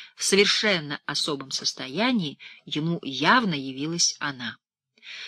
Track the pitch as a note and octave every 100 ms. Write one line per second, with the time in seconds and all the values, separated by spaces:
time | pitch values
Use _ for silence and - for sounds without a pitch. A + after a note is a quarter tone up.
0 | - - - G3 G3+ - A3 F3+ D3 D3
1 | - C#3+ - C#3 C3+ - C#3 - C3 D3
2 | A#3+ B3 D3+ C#3 - - - D3+ D#3+ E3+
3 | - C3 D#3+ A#3+ A3 D3 C3+ C3 D3+ E3+
4 | - - D3 C3 A#2 - _ _ _ _
5 | - -